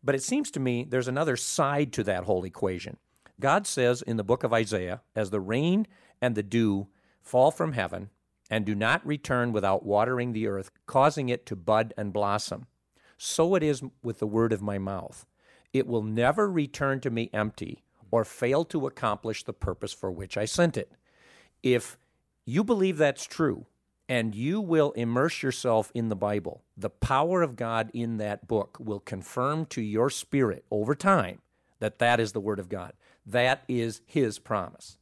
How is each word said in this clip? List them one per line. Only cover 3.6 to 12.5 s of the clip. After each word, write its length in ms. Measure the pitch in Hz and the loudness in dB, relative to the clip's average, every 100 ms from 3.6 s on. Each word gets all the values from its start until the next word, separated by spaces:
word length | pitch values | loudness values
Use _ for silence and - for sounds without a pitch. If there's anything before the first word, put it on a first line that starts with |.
| 107 | 2
says 340 | - 123 123 | 2 2 2
in 160 | - 113 | 0 -4
the 60 | |
book 200 | 98 120 | 0 0
of 80 | 123 | 2
Isaiah, 480 | 113 110 104 90 98 _ - | 2 2 -2 -4 -8 _ -6
"As 140 | 104 | -2
the 100 | 104 | -2
rain 480 | 95 117 160 190 220 _ _ _ | -2 0 2 2 0 _ _ _
and 140 | 123 110 | -2 0
the 80 | |
dew 440 | 101 117 113 98 101 _ _ _ | 0 2 2 2 -4 _ _ _
fall 300 | - 127 135 | -2 4 4
from 220 | - 160 | 4 -4
heaven 360 | 127 90 92 98 _ _ _ _ | -2 -4 -4 -12 _ _ _ _
and 160 | 110 104 | -2 0
do 100 | 101 | 0
not 300 | 110 156 - | 2 2 0
return 480 | 147 - 123 120 | -6 -2 0 2
without 320 | 107 98 95 - | 0 2 0 2
watering 480 | 104 113 127 123 | 2 2 0 -2
the 140 | 110 107 | -2 -4
earth, 240 | 98 98 _ - | -4 -8 _ -2
causing 420 | 135 143 151 127 | 4 4 4 -2
it 160 | 123 - | -2 -4
to 100 | 95 | -8
bud 380 | 85 110 113 - | 2 2 2 -4
and 160 | 104 | -4
blossom, 540 | 98 101 104 - | -2 0 0 -2